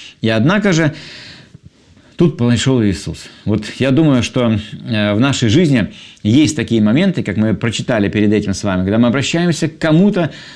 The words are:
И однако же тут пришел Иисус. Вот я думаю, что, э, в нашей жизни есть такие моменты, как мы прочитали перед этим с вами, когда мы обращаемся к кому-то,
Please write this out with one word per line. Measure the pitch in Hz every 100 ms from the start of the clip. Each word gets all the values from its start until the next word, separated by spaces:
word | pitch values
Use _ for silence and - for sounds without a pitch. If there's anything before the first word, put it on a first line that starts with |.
| - -
И | 110
однако | 110 131 208 202
же | 160 156 - - - - - - - - _ _ _ - -
тут | 170 147
пришел | 120 117 139 131
Иисус. | 104 95 - 78 - -
Вот | 101 110 - -
я | 131
думаю, | 135 156 127
что, | - 131 120 110 - - 131
э, | 107 104
в | 104
нашей | 135 123 117
жизни | 131 175 127 90 - - -
есть | 104 262 151 135
такие | 113 113
моменты, | 107 131 196 151
как | 107 98
мы | 110
прочитали | 95 117 - 120 113 101
перед | 104 104
этим | 107 104
с | 92
вами, | 104 92
когда | 92 110
мы | 120
обращаемся | 127 - 170 175 151 156
к | -
кому-то, | 160 156 202 196 190 - -